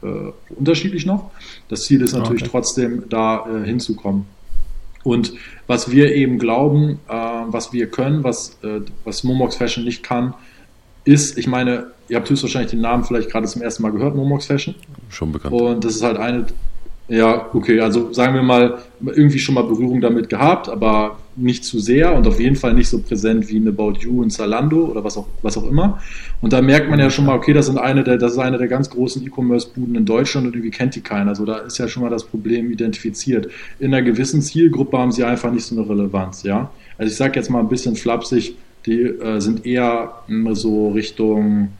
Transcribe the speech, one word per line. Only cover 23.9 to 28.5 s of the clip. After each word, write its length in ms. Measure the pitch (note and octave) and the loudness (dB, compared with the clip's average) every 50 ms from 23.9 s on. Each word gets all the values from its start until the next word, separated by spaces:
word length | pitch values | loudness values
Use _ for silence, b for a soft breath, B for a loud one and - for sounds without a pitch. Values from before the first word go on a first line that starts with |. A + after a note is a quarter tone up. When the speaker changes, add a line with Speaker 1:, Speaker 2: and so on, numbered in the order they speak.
| G2+ G2+ | 0 0
Speaker 1:
You 200 | - A#2+ B2 B2 | 0 0 0 0
und 100 | A#2+ A2 | 0 0
Zalando 560 | G2+ - A2 G#2 G#2+ A#2 C#3 D#3 D#3 D#3+ E3 | -2 -2 -2 -2 0 0 0 2 2 2 2
oder 180 | D3+ A2 A2 G2+ | 0 -2 -4 -6
was 120 | G#2+ G2+ | -6 -6
auch, 100 | G#2 G2+ - - - | -6 -8 -6 -6 -4
was 160 | - A2 G#2 | -2 -2 -2
auch 80 | A2+ G#2+ | 0 0
immer. 380 | C3 C3 D3 F3 G3+ G3+ B B B B B B B B B - | 2 4 4 4 4 2 B B B B B B B B B 0
Und 100 | A2+ A#2+ | 2 4
da 80 | B2+ | 4
merkt 300 | C3 C3 C3+ B2+ B2 - | 6 6 6 4 4 4
man 80 | D3+ D3 | 2 4
ja 100 | C#3 C3+ | 4 2
schon 160 | C3+ - C#3+ | 2 2 2
mal, 120 | C#3 C3+ | 2 2
okay, 180 | B2 - - D3 | 2 2 4 4
das 120 | D3 C3+ | 4 4
sind 120 | C#3+ C3 C3+ | 2 0 -2
eine 260 | A#2 B2+ C3+ C3+ B2 | 0 2 2 2 4
der, 140 | B2+ B2 A#2 | 4 2 2
das 140 | A#2+ A#2+ A#2+ | 2 0 0
ist 60 | C3 | 0
eine 200 | C3 B2+ | -2 0